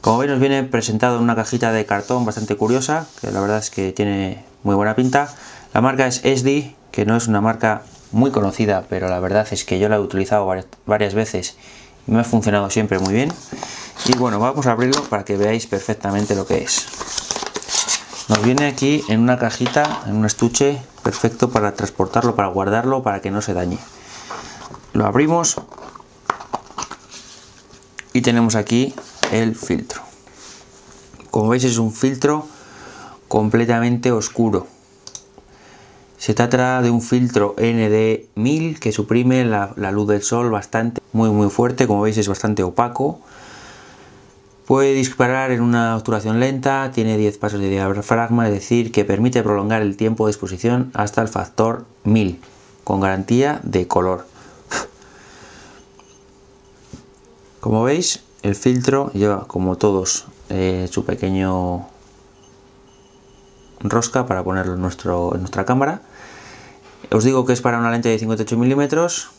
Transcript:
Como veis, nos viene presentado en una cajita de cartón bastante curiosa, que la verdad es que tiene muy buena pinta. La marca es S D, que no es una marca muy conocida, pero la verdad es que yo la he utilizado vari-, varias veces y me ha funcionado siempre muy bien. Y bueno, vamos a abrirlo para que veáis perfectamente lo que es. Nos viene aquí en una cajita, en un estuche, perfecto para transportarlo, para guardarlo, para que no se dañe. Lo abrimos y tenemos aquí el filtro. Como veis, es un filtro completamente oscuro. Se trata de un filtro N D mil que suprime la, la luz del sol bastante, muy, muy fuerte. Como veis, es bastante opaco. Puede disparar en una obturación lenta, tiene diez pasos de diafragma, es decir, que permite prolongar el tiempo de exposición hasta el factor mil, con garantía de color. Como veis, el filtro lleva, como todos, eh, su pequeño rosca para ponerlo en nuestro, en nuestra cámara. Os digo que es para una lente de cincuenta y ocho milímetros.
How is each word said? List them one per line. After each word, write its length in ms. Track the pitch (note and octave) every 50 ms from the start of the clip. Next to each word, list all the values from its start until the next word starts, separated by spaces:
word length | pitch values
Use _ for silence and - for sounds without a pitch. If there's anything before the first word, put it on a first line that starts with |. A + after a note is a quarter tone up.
Como 160 | - - A2
veis, 140 | A#2+ C3+ C#3+
nos 100 | C#3 B2+
viene 220 | C3 C#3 C#3 C#3 C3
presentado 560 | C3 - A#2 A#2 - G#2+ G#2+ A#2 B2 B2 A#2
en 40 | A#2
una 140 | A#2+ A#2
cajita 340 | A2+ A2 - - A#2+ B2 A#2
de 140 | A2 A2 G#2
cartón 400 | - G#2 G2+ G2+ - B2+ B2+ A#2+
bastante 320 | A2 G#2 - A2 G#2 G#2
curiosa, 500 | G#2 A2+ A2 A#2+ C3 C3 - D3+ D#3+ D#3+ - - -
que 100 | - G#2+
la 120 | G2+ G2 G2
verdad 160 | G2+ G#2+ G#2+
es 100 | G#2 -
que 240 | - - G2 F#2+ F#2
tiene 500 | - G#2 G#2 G2+ G2 G2 F#2+ - - - - - - -
muy 120 | G2+ G2+
buena 220 | G2 G2+ G#2+ A2
pinta. 320 | A#2 B2+ B2+ B2+ C#3+ C#3+ C#3+ - - - - - - - - -
La 80 | - A#2
marca 240 | C3 C3+ C3 C3+
es 180 | B2+ B2 - -
S 180 | - C3+ B2+ B2
D, 320 | C3+ C#3 D3 C#3+ B2+ - - - - -
que 120 | - A2
no 100 | G#2 A2+
es 140 | A2+ A2+ A2+
una 140 | A2 G2+ G2+
marca 400 | A2+ A2+ A2 - A2+ G#2+ G#2 - - - - - -
muy 200 | - G#2 B2 C#3
conocida, 560 | - A2 G#2 G2 F#2 - A2 G#2 G2+ F#2 F#2 -
pero 220 | - F#2 F#2 F#2
la 100 | F#2 F2+
verdad 260 | F2+ F#2 G2 G#2 G#2+ -
es 160 | - F#2 -
que 120 | - F#2+ F#2
yo 120 | G2+ G#2
la 60 | G#2+
he 40 | G#2+
utilizado 460 | G2+ - - F#2+ G2 F#2+ G#2+ G#2+ G2+
vari-, 180 | F#2+ F#2 F#2 F#2+ - - _ _
varias 260 | - G#2 G#2+ G#2+ G2+ F#2+
veces 440 | G#2+ A2 G#2+ - F#2+ F2 - - - - - - - - - - - -
y 60 | - A2
me 80 | A2+
ha 40 | A#2
funcionado 460 | A#2 - A2+ G#2+ A2+ G#2 G#2 G2+ F#2+
siempre 280 | - G#2+ G#2+ G2+ G2 F#2+
muy 140 | F#2+ F#2+ G2
bien. 180 | A2 C3+ D3+ E3+ - - - - - - - - - - - - - -
Y 100 | - B2+
bueno, 240 | B2 B2 B2 G#2+ G2+
vamos 260 | A2 B2+ C#3 D3 C#3
a 60 | B2+ A#2
abrirlo 300 | A2+ B2 B2+ C#3 C#3+ C#3+ A#2
para 160 | - G#2 F#2+
que 100 | - G2+
veáis 300 | G2 G2+ G#2 A2 A#2 A2
perfectamente 680 | - - G2 - - A2 G#2+ - G2 G2 G2+ G#2+ G2+ G#2
lo 120 | F#2+ G2
que 180 | - - D#2 -
es. 220 | - - - - - - - - - - - - - - - - - - - - - - - - - - - - - - - - -
Nos 140 | A2+ G#2+ G#2+
viene 240 | A#2 B2+ C#3 D3
aquí 380 | D3 C3 C3 C3+ C3+ D3 D3+ D3 -
en 100 | A2 A2
una 180 | A#2 B2 B2+ B2
cajita, 680 | A#2+ A2+ - - B2+ B2 - D3 D3 D3+ - - -
en 100 | - G2+
un 80 | G#2+ A2
estuche, 560 | G#2+ - - - A#2 A#2 - C#3+ C#3 C#3+ B2+ B2 - - - -
perfecto 480 | A#2+ G#2+ - - A2+ A2+ - - B2
para 240 | - A2+ G#2 G2+ G2
transportarlo, 600 | - G#2 G2 - - F#2+ F#2 - A#2 A#2+ A#2+ A2+
para 140 | - G2+ F#2+
guardarlo, 540 | F2 F#2+ G2 G2 G#2 A2+ A#2 C3 C3+ C3 B2
para 180 | A#2 G2+ G2
que 100 | - G2
no 120 | G2 G#2 G#2
se 100 | - G2
dañe. 240 | F2 F2+ F2+ F2+ - - - - - - - - - - - - - - - - - - - - - - - -
Lo 100 | A2+ G#2+
abrimos 560 | G#2 G2+ A#2+ D3 D#3 E3 E3+ E3 - - - - - - - - - - - - - - - - - - - - - - - - - - - - - - - - - - - - - - - - - - - - - - - - - - - - - -
y 80 | B2+ A#2+
tenemos 320 | A#2+ A#2+ A#2+ A#2 A2+ G#2+
aquí 400 | A2 G2+ - A#2 A#2+ C3 C#3+ C3+ - - - - - - - -
el 220 | A2 A2+ A2+ A2
filtro. 460 | A2+ - - F2 - - - - - - - - - - - - - - - - - - - - - - - - - - - - - - -
Como 200 | - - G#2+ G#2+
veis, 140 | A#2 B2+ B2
es 120 | C3 A#2
un 160 | A2+ A2+ A2 A2
filtro 540 | - - C3+ C3+ C3 C3 C#3+ D3+ D3+ D3+ - - - - - - - - - - - - - - - - -
completamente 840 | - A2 G#2+ G#2+ G#2+ A#2 A#2 A2+ A#2+ A#2 A#2 A#2+ A#2+ A#2+ A#2+ B2+ A#2+
oscuro. 540 | A2 G#2 - - - A#2 A2 G2+ F#2 F#2 - - - _ _ - - - - - - - - _ - - _ - - - - - - - - - - - _ -
Se 160 | - - - G#2+
trata 480 | - B2 A#2+ A#2+ B2+ B2 B2+ B2+ B2+
de 80 | B2 A#2+
un 140 | A#2 A#2 A2+
filtro 520 | - - B2+ B2 B2 A#2+ A2 G#2 G2+ G2+ -
N 320 | A2+ A#2 A#2 A#2 A2 G#2+
D 400 | G#2 G#2+ A2 A2 A2 A2 - - _
mil 460 | - G#2+ B2+ D3 D#3 D#3+ E3 D#3+ -
que 120 | - A#2 G#2+
suprime 520 | - G#2 - A2+ A#2+ B2 B2+ B2+ B2+ B2+
la, 300 | A#2 A2 G#2 G2+ G2+ -
la 140 | - G2+ F#2+
luz 180 | G2 G#2 G#2 G2+
del 140 | G#2 G#2 G2+
sol 280 | - A#2 A#2 A#2+ A#2+
bastante, 520 | A2 G#2 G2 - - A2+ A2+ A#2 A#2 - _ _ -
muy, 160 | A2+ A2+ A2
muy 220 | G#2+ G#2 G#2 G2+
fuerte. 360 | - - A#2 B2 B2+ B2+ C3
Como 140 | A2+ G#2 G2+
veis, 160 | G#2 A2 G#2+
es 120 | A2+ G#2+ G2+
bastante 340 | G2 - - A2 G#2+ G2+ F#2+
opaco. 580 | F2+ F2 - A#2 A#2+ A#2+ - C3 D3 E3+ - - - - - - - - - - - - - - - - - - - - - - - _ - _ - _ - -
Puede 260 | - B2+ C3+ C#3 C#3 C#3
disparar 580 | C3+ B2+ B2+ C3 - C3 B2 B2+ C3 C3 C3
en 120 | B2+ A#2 A#2
una 340 | A#2+ A#2+ A#2 A#2 A2+ A2+
obturación 420 | A2 G#2+ - A2+ G#2+ G2+ A2 A2 A#2
lenta, 540 | B2 C3+ C#3 C3+ C3 C#3 C3+ C3+ C3+ C3 C3
tiene 220 | A#2+ A2+ A2 A2
diez 220 | G#2+ G#2+ G#2 G#2 -
pasos 200 | - G#2 G#2 G2+
de 100 | G2 G2
diafragma, 800 | G2 G2 G2 F#2+ G2 G2+ G#2 - A#2 A2+ A#2 A2+ A#2 A#2+ A#2
es 80 | A2 G#2
decir, 380 | G2 - - A#2+ A#2+ A#2 A2+ A#2+
que 120 | - G2+
permite 380 | G2+ G#2 G2 A2+ B2+ B2+ B2+ A2
prolongar 400 | G#2+ G#2 G2+ G2 G#2 A2+ A2 G#2+
el 140 | G2+ G2
tiempo 300 | G2 A2 A2 A2 A2 A2
de 40 | G#2+
exposición 640 | G#2 - - F#2+ F#2 F2+ - A2+ B2 B2 B2+ B2+ -
hasta 280 | - G#2 G2+ - - A2+
el 40 |
factor 600 | G#2+ - F#2+ F#2 - - - G#2+ A2+ A#2 B2 - - - _ -
mil, 360 | G#2 G#2+ A2+ G#2+ F#2 F2 F2 - - - - - - - - -
con 160 | - G2+ G2
garantía 580 | F#2+ G2 F#2+ F#2+ G2 - A#2 B2 C3+ C#3+ D3 - -
de 240 | - - F#2 F2+ F2
color. 400 | - F#2 F2+ F#2 F#2 F2 - - - - - - - - - - - - - - - - - - - - - - - - - - - - - - - - - - - - - _ - - - - - _ - - - _ _ - - - - - - - - - - _ - - - _ - - - -
Como 240 | - A2+ A2+ A2 A2+
veis, 400 | B2+ C#3+ E3 F3+ - - - - _ _ _ -
el 120 | G2+ G2+
filtro 560 | - - B2+ B2 B2+ B2 C3 C3+ C#3 C#3 -
lleva, 380 | - G2+ G2+ G#2 G2+ F#2+ G#2 -
como 280 | - F2+ F#2 F#2 F#2
todos, 500 | F2+ - G#2 G2 F#2+ F#2 F#2 - - - - - - - -
eh, 380 | - F#2+ F#2 F#2 F#2 F2+ F#2 F2
su 160 | - - G2+
pequeño 840 | - A#2 - - F#2+ F#2+ F#2+ F#2+ F#2+ F#2 F#2 F2+ F2+ F2+ F2 F2 - - - - - - - - - _ _ - - - - - - - - - - _ _ _ _ _ - _ - - - - - - - - - - -
rosca 460 | - G2+ G#2+ A#2 A#2 - - C3+ B2
para 180 | B2+ G2 F#2 F2+
ponerlo 300 | F#2 F#2 F#2+ F#2 F#2 F2+
en 80 | F2+ F2+
nuestro, 520 | F2+ F2+ - - F#2 F2+ F2 F2 F2 -
en 60 | F2
nuestra 240 | F#2 F#2 - - F#2+
cámara. 380 | F#2+ B2+ C3 C#3 C#3+ E3 G#3 - - - - - - - - - - - - - - - - - - - - - -
Os 140 | - A2 G#2+
digo 200 | B2+ C3+ C3 B2+
que 100 | B2+ B2+
es 60 | A#2
para 200 | - B2+ A#2 A#2
una 100 | A#2 A#2
lente 180 | A#2 A#2 A#2 A#2+
de 120 | A2+ G#2+
cincuenta 240 | A2+ A2 A2+ G#2+ A2+
y 20 |
ocho 100 | G#2+ A#2
milímetros. 720 | A2+ A#2+ B2+ C3+ C#3 C#3+ C#3+ D3+ D#3 E3+ F3 - - - - -